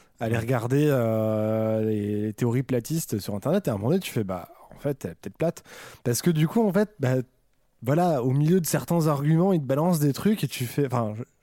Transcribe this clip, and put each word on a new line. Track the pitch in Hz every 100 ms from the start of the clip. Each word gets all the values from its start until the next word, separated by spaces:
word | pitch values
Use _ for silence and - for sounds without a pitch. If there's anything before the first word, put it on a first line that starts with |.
| _ -
aller | 113 117
regarder, | 113 127 120 139 151
euh, | 135 113 110 110 110 107 110 110 110
les, | 110 107 101 104 107
les |
théories | 107 120 123
platistes | 127 127 113 160 - 104
sur | - 101
Internet, | 127 190 175
et |
à |
un | 104
moment | 110
donné, | 185
tu | 185
fais, « | -
Bah, | 98 92 - - -
en | -
fait, | 139 143
elle | 92
est | 85
peut-être | 98 -
plate », | 160 - - - - - -
parce | 120
que | 180
du | 156 156
coup, | 233 220
en |
fait, | 180 214 -
bah, | 127 131 123 _ _ _ _ _
voilà, | 117 151 175 147
au | 123
milieu | 135 151 185
de | 156
certains | 151 - 170 156
arguments, | 143 147 160 185
ils | 180
te | 127
balancent | 135 170 165
des | 147
trucs, | 135 196 214 143
et |
tu | - 120
fais, | - 139
enfin, | 123 110 107
je, | 123 _